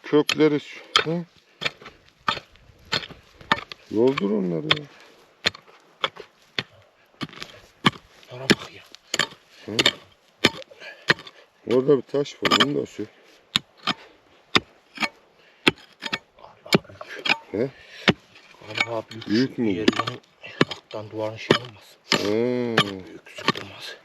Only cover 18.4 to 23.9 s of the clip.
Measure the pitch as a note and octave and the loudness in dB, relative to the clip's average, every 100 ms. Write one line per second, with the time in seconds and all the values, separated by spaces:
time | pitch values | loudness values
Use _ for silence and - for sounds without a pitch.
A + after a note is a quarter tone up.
18.4 | - - - A2 A2+ A2+ - A2+ G#2+ G#2+ | -20 -20 -10 -4 -2 -4 -6 -12 0 2
19.4 | C3 - A2+ F2+ G#2+ - - B2+ _ _ | 2 2 0 4 2 2 -6 -8 _ _
20.4 | - - - - _ A2 G#2+ G#2+ G#2+ A2 | -20 -2 -2 -2 _ -12 -8 -6 -6 -6
21.4 | - A#2+ B2 G#2 - - - - G2 A2 | 2 2 0 -18 -20 -20 -2 0 2 2
22.4 | B2 B2 A#2+ A2 G2+ F#2+ E2+ - - - | 2 0 0 2 0 -4 -12 -18 -16 -4
23.4 | - - - - - | -4 -4 -12 -14 -14